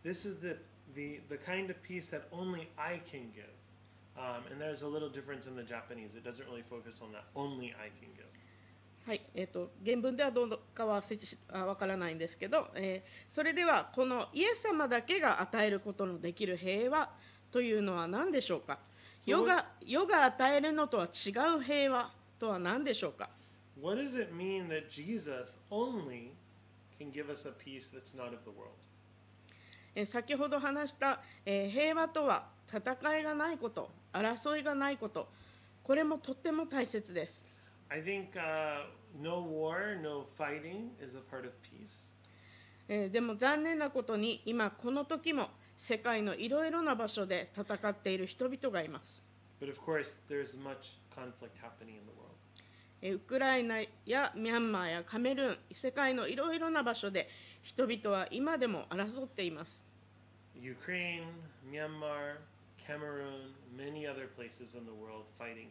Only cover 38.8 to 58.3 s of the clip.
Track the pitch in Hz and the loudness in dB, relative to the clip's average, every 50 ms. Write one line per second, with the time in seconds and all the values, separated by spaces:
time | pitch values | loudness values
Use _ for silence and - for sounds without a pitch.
38.8 | 143 - - - - - - 139 143 160 170 180 175 165 156 156 156 156 165 180 | -4 -8 -12 -18 -20 -18 -12 -6 -4 -2 -2 -2 -2 -2 -2 0 0 0 0 0
39.8 | 196 214 208 185 156 151 147 143 135 - - - 156 143 147 156 151 165 180 202 | 0 0 -2 -2 -4 -4 -4 -4 -6 -8 -6 -4 -2 -2 -2 -4 -6 -8 -8 -8
40.8 | 226 233 - - 147 131 123 135 131 - - 131 127 123 - - - - - - | -8 -8 -10 -12 -14 -12 -12 -14 -14 -10 -10 -8 -8 -8 -12 -14 -20 -20 -18 -18
41.8 | - - - - - - - - - - - - - - - - - - - - | -18 -18 -18 -20 -20 -20 -20 -20 -20 -20 -20 -20 -20 -20 -20 -20 -20 -20 -20 -14
42.8 | - - 208 208 202 190 185 233 240 233 214 208 247 269 294 302 302 330 330 311 | -4 0 2 2 2 2 2 2 2 2 0 2 4 4 4 4 4 2 2 2
43.8 | 302 277 277 262 - - 226 208 208 233 226 - - - 226 240 220 202 - - | 0 0 0 -2 0 0 2 2 2 2 0 -2 -2 0 2 2 2 2 0 -2
44.8 | - 240 262 285 285 285 320 311 320 330 320 277 208 - - - - - - - | -4 -2 0 0 0 0 -2 -2 0 2 2 2 2 0 -4 -12 -20 -20 -18 -10
45.8 | - - 233 214 220 240 233 220 208 202 175 - 208 233 262 302 320 320 311 339 | -4 -2 -2 0 2 2 2 2 2 0 0 0 0 2 2 2 2 2 2 2
46.8 | 339 302 262 220 233 214 - 220 202 190 190 180 - - - - 208 - 214 196 | 2 2 2 2 0 -2 0 -2 0 0 0 0 -2 -4 -6 -6 -4 -4 -2 -2
47.8 | - 208 202 202 - 202 190 190 185 185 - - 254 254 262 254 - 262 202 185 | 0 -2 -2 0 0 0 0 0 0 -4 -2 -2 -2 -2 -2 0 -2 0 0 0
48.8 | 160 160 151 135 - - - - - - - - - - - - 143 139 139 - | -2 -2 -6 -10 -12 -14 -20 -20 -20 -20 -20 -20 -20 -20 -14 -10 -8 -8 -8 -6
49.8 | - 160 160 151 139 - - - - - 147 143 139 127 123 127 139 139 135 131 | -2 0 2 2 2 0 -6 -14 -10 -4 -4 -2 -2 -4 -6 -10 -10 -10 -10 -10
50.8 | - - - - - - - 139 127 123 117 - 123 113 - - - 117 113 - | -12 -16 -18 -20 -20 -18 -14 -12 -12 -12 -12 -12 -16 -16 -16 -14 -16 -16 -16 -16
51.8 | 113 113 110 107 104 107 - - - - - - - - - - - - - - | -18 -18 -16 -18 -18 -18 -18 -18 -18 -20 -20 -20 -20 -20 -20 -20 -20 -20 -20 -20
52.8 | - - - - - 185 196 208 - - 254 262 269 269 262 254 240 233 226 220 | -20 -20 -14 -8 -4 -2 -2 -2 -2 0 2 4 6 6 6 4 4 2 0 0
53.8 | 214 - - - - - 226 262 285 - - 196 220 226 233 240 233 226 214 190 | -2 -4 -8 -10 -2 0 2 4 4 2 0 0 0 2 2 2 4 4 2 2
54.8 | 180 170 165 170 170 - - 220 240 262 269 262 277 254 196 - - - 185 - | 2 0 0 -2 -4 -4 -2 0 2 2 2 4 2 2 0 -2 -6 -16 -12 -4
55.8 | - 262 254 277 285 262 262 247 220 147 - 262 277 339 330 330 330 330 320 311 | -4 -2 0 2 4 4 4 2 0 0 0 0 0 0 0 0 0 2 2 2
56.8 | 269 233 226 - - 202 196 185 - - - - - - - - - - - - | 2 2 0 0 -2 -2 0 0 -2 -2 -6 -18 -18 -18 -20 -18 -18 -8 0 2
57.8 | 262 214 233 208 - 208 202 190 185 - | 2 2 2 0 2 2 2 2 2 0